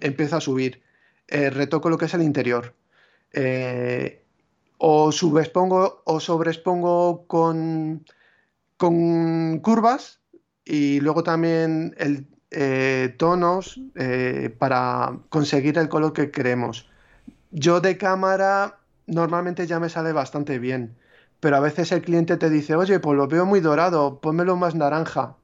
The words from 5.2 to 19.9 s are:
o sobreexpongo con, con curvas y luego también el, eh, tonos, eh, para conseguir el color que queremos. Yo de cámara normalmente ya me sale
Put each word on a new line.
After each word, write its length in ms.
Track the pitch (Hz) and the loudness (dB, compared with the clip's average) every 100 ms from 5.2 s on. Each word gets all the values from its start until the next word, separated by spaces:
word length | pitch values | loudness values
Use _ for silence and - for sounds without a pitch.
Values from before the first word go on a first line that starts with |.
| 175 151 156 180 185 185 190 - - | 2 2 2 0 2 2 2 -2 -4
o 140 | 160 | -4
sobreexpongo 1080 | 165 165 165 165 185 180 175 175 175 170 - | -2 0 0 -2 -2 0 2 2 2 0 -2
con, 760 | 165 165 160 160 160 156 160 - _ _ _ _ _ _ _ | 2 2 0 -2 -4 -4 -6 -12 _ _ _ _ _ _ _
con 840 | 180 170 170 165 165 165 165 160 | 2 2 2 2 0 0 -2 0
curvas 600 | 214 226 220 277 - _ _ - _ _ - | 2 4 4 0 -6 _ _ -20 _ _ -4
y 340 | 156 143 143 | 0 2 2
luego 220 | 147 156 | 2 0
también 720 | 165 165 165 165 160 160 165 - | 0 0 2 2 0 -2 -4 -4
el, 300 | 147 139 135 _ _ | -4 -4 -8 _ _
eh, 640 | 160 135 131 135 131 127 127 | -4 0 0 0 0 -2 0
tonos, 640 | 165 180 175 185 185 - 262 - | 2 2 2 0 -4 -14 -16 -8
eh, 600 | 131 127 127 135 127 - | -4 -2 -2 -2 -6 -2
para 600 | 135 127 127 123 127 127 - | 0 0 0 -2 -4 -6 -4
conseguir 480 | 156 143 139 143 160 | -2 0 0 2 0
el 120 | 160 | 0
color 240 | 156 156 | 0 0
que 180 | 156 143 | -2 -4
queremos. 580 | 147 123 123 120 117 - _ _ _ - - _ | -2 -2 -2 -4 -8 -16 _ _ _ -20 -20 _
Yo 300 | 160 165 175 | -2 2 4
de 160 | 190 185 | 2 0
cámara 840 | 196 190 190 190 196 294 - - _ _ - | 0 0 0 2 2 0 -2 -8 _ _ -6
normalmente 600 | 165 165 170 180 175 170 | -2 0 0 -4 -6 -4
ya 120 | 170 | -4
me 100 | |
sale 240 | 165 | -4